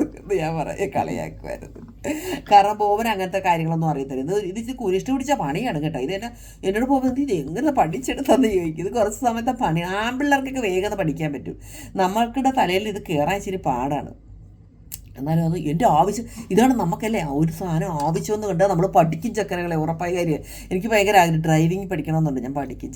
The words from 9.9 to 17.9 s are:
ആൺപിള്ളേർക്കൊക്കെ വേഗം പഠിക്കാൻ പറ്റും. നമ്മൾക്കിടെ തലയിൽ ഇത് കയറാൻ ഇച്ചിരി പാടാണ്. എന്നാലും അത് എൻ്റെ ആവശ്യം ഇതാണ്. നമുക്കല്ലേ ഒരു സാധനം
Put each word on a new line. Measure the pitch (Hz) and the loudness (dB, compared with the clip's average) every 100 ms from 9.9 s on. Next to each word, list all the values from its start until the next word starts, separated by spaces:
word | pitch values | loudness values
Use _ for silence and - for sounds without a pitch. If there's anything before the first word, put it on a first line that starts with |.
| 196 | -2
ആൺപിള്ളേർക്കൊക്കെ | 226 254 285 277 262 262 214 | -2 0 2 2 0 -4 0
വേഗം | 185 202 202 | 0 0 -2
പഠിക്കാൻ | 156 - 156 143 | -2 -2 -4 -4
പറ്റും. | - 156 - - - 196 | -10 -14 -14 -16 -6 0
നമ്മൾക്കിടെ | 185 214 233 269 262 262 | 2 2 0 0 0 2
തലയിൽ | 180 185 214 | 2 2 0
ഇത് | 202 - | -6 -2
കയറാൻ | 151 147 202 | 0 0 0
ഇച്ചിരി | 202 190 165 | -4 -4 -2
പാടാണ്. | 123 139 147 82 - - - - - - - - - - - | -2 -2 -2 -6 -14 -20 -20 -20 -20 -20 -20 -18 -16 -16 -8
എന്നാലും | 139 165 165 | -2 0 2
അത് | 175 151 | 0 -2
എൻ്റെ | 156 233 151 | 2 4 6
ആവശ്യം | 185 226 226 - - | 4 0 -8 -10 0
ഇതാണ്. | 190 254 240 | 4 6 4
നമുക്കല്ലേ | 170 - 220 220 151 139 | 0 -2 -2 -2 0 0
ഒരു | 160 - | 0 0
സാധനം | 185 160 190 | -2 -2 -2